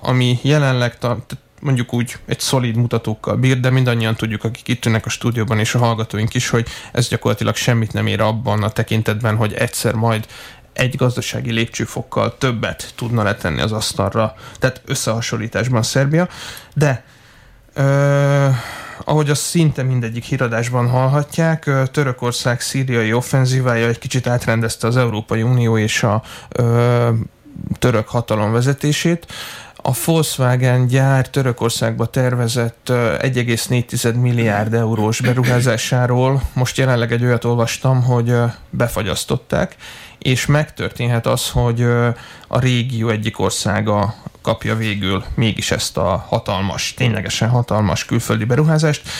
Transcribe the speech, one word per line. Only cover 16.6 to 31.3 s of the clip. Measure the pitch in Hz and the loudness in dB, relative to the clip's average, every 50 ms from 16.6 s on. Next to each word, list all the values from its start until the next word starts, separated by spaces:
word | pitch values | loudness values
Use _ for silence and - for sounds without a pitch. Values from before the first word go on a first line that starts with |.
| - - - | -18 -8 -2
De... | 147 151 147 127 120 - - - - - - - - - - - - - - - | 2 2 2 2 0 -4 -12 -20 -20 -20 -20 -20 -20 -20 -20 -20 -20 -20 -10 -4
ö, | - 139 139 139 139 143 143 143 143 143 139 143 143 139 139 135 120 113 - - - - - - - - | 0 2 2 4 4 4 4 4 4 4 4 4 4 4 4 2 0 -2 -6 -12 -14 -16 -16 -16 -8 -4
ahogy | - 147 151 151 143 | 0 2 2 2 2
azt | 147 139 | 0 0
szinte | - - - 175 165 156 - - 131 | -2 0 2 2 2 2 2 0 0
mindegyik | 131 131 123 117 113 113 120 120 | 0 0 0 -2 -2 -4 -8 -6
híradásban | - 143 131 131 120 117 113 117 120 123 123 120 120 | -4 -2 0 0 0 0 0 -2 0 0 0 0 2
hallhatják, | 123 127 131 131 139 147 143 - - - 165 165 160 156 - | 2 2 2 4 2 2 0 0 0 0 2 2 0 0 0
ö, | 147 139 135 131 131 | 0 0 2 0 0
Törökország | - 151 143 131 123 - - 120 120 - - 131 120 120 | 0 0 0 0 -2 -2 -4 -4 -2 -2 0 0 0 -2
szíriai | - - - 135 131 131 123 117 110 110 113 | -2 -4 -2 -2 -2 0 0 2 2 2 2
offenzívája | 120 127 - - 139 131 127 127 131 127 127 120 117 113 117 | 0 0 2 2 2 2 4 2 2 2 2 2 2 2 2
egy | 117 - | 0 -2
kicsit | - 135 - 131 117 123 | -4 -2 -2 -2 0 0
átrendezte | 120 120 - - 113 113 113 113 - - - 113 | 0 0 0 0 0 2 0 -2 -2 -2 -2 0
az | 120 127 | 2 2
Európai | 127 117 110 107 107 - 117 113 | 2 0 0 -4 -4 -2 -2 0
Unió | 113 120 127 123 120 113 113 110 | 2 2 2 2 4 2 2 2
és | 107 110 - - - | 2 0 0 0 2
a, | 113 101 110 - - - - - - | 2 2 0 -2 -6 -12 -18 -14 -6
ö, | - - 123 117 117 120 120 120 123 120 120 117 117 113 - - - _ - - - - - - - - | -2 0 2 2 4 4 4 4 4 4 2 2 2 0 -2 -6 -10 _ -20 -20 -16 -14 -10 -8 -4 0
török | - 127 117 107 107 - | 0 2 2 2 0 -2
hatalom | - 123 117 - 110 107 107 104 | -2 -4 -2 0 0 0 2 2
vezetését. | 110 120 123 135 139 - - 147 151 - - 165 170 170 - - - - - - - - - - - | 2 2 2 2 0 0 0 0 0 2 2 0 0 0 -4 -8 -14 -14 -14 -14 -14 -16 -18 -20 -14
A | - - - 127 - - | -6 -2 -2 -2 0 0
Volkswagen | - 165 165 156 - - - 135 123 123 123 127 127 123 127 127 123 | 2 2 2 2 0 0 0 0 2 2 2 2 2 4 4 2 4
gyár | 123 135 135 139 135 131 123 | 4 4 4 4 4 2 2
Törökországba | - | 0